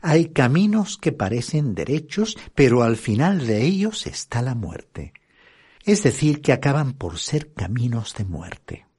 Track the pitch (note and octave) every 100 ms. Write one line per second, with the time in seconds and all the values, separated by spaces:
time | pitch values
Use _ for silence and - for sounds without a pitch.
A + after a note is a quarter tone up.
0 | - D#3 D#3+ - B2 D3 G#3 G#3+ G3 -
1 | - - G2 A#2 B2 D#3 D3 F2+ - D3+
2 | D#3+ - A3 - - - C#3 A#2+ A#2 A2+
3 | - G#2+ D#3+ G3 A#2+ G#2+ C3+ F#3+ G#3 G#3+
4 | - - - A#2 B2 B2 G#2 E2 - -
5 | C#2+ _ _ _ _ _ _ _ - G3+
6 | C#3 - D3+ D3 - B2 C#3 C#3 C#3+ -
7 | F2+ D#2+ - D3+ - - F2+ A#2+ A#2+ A#2
8 | G#2 - G2 E2 F2 - - - _